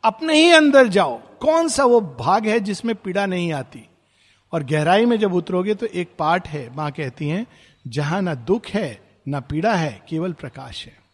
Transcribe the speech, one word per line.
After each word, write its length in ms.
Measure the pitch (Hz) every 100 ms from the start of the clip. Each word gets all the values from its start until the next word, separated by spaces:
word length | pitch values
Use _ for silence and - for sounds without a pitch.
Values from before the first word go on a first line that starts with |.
अपने 300 | 226 214 320
ही 180 | 311 330
अंदर 360 | 330 302 277 254
जाओ, 340 | 196 165 117 - -
कौन 280 | 302 320 330
सा 180 | 254 269
वो 160 | 240
भाग 460 | 190 127 123 196 214
है 120 | 226
जिसमें 360 | 202 196 233 220
पीड़ा 300 | 196 190 196
नहीं 280 | 185 175
आती? 360 | 151 127 - 110 _ _ _ _ _ _
और 120 | 165
गहराई 420 | 131 151 151 190 240
में 140 | 233
जब 140 | 208
उतरोगे 420 | 180 175 180 185 208
तो 100 | 226
एक 260 | 180 175 -
पार्ट 280 | 156 175 175
है, 280 | 151 120 131
माँ 160 | 151
कहती 360 | 139 143 - 147
हैं, 200 | 170 240 _ _ _ -
"जहां 340 | 117 147 180
ना 140 | 190 139
दुख 320 | 117 220 -
है 340 | 202 175 107 _ _ -
ना 120 | 143
पीड़ा 360 | 127 147 202 202
है, 260 | 160 101 -
केवल 240 | 160 180
प्रकाश 520 | 165 - - 131 - -
है।" 120 | _ _